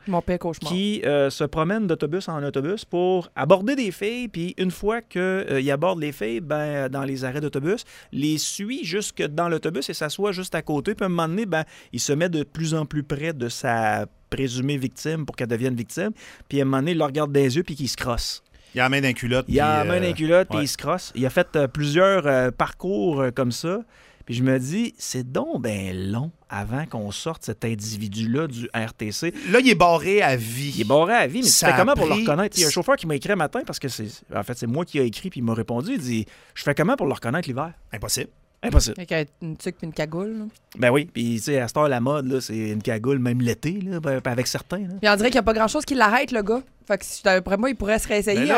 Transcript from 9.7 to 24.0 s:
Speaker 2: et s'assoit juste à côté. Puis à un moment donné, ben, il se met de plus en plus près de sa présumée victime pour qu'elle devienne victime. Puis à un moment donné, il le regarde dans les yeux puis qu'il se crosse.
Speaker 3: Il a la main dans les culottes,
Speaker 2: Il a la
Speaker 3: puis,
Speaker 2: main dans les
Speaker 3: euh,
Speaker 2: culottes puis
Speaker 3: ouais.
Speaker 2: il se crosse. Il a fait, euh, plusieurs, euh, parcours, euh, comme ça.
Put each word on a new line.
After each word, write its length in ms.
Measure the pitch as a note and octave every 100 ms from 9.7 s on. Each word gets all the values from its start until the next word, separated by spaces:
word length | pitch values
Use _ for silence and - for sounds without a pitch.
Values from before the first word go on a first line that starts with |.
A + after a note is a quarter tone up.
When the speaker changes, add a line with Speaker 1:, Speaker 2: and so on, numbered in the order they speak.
| G3+ -
Speaker 2:
et 40 |
s'assoit 380 | E3 D3+ - G#3
juste 240 | F#3 F#3 E3
à 60 |
côté. 340 | - D3 C3+ G#3+
Puis 80 |
à 20 | F#3+
un 20 |
moment 200 | E3+ E3
donné, 180 | F#3 A3
ben, 160 | D#3+ D#3 - -
il 80 | B2
se 120 | -
met 160 | C#3+ F3+
de 140 | D#3+
plus 320 | C#3 D#3 D#3+
en 100 | D#3+
plus 200 | D3+ D3+
près 280 | D3 C#3+ D#3+
de 160 | D3 A#2+
sa 580 | - C3+ A#2 A2 G#2+ G#2+ _ _
présumée 480 | B2 C3 B2 C3+ C#3+
victime 480 | B2+ - D3+ D#3+
pour 120 | C#3 -
qu'elle 100 | A#2+
devienne 300 | A2+ C3 A#2+
victime. 340 | A2+ - G#3 - - - -
Puis 100 | C#3
à 40 |
un 20 |
moment 140 | C3+ C3+
donné, 120 | D3+
il 80 | E3
le 60 |
regarde 260 | D3 C#3+ D3
dans 80 | C#3+
les 160 | C3+ C#3
yeux 60 |
puis 140 | F#3 D3
qu'il 120 | C3
se 80 | -
crosse. 460 | C3 A#2 - - _ - _
Speaker 3:
Il 60 | B2
a 20 |
la 60 | B2+
main 120 | C#3
dans 60 | C3+
les 80 |
culottes, 320 | A#2 A#2 B2+ B2+
Speaker 2:
Il 120 | B2+
a 160 | D3 D3+
la 40 |
Speaker 3:
puis, 60 | D#3+
Speaker 2:
main 80 | F3+
dans 60 |
les 80 | F3+
Speaker 3:
euh, 40 |
Speaker 2:
culottes 340 | D#3+ D#3+ F3+ F#3
puis 100 | D#3
Speaker 3:
ouais. 60 |
Speaker 2:
il 40 | C#3+
se 80 | -
crosse. 360 | C#3 F3+ -
Il 100 | -
a 60 | B2+
fait, 160 | F3+ F3
euh, 140 | D#3 C3+
plusieurs, 580 | D3+ D3 D#3 F#3+ F#3+ C#3+
euh, 240 | C3 B2+
parcours, 720 | - D3+ - F3+ G#3 F#3+ C#3
euh, 100 | C3
comme 220 | B2 B2
ça. 260 | A#2 E3 G3+ A#3 _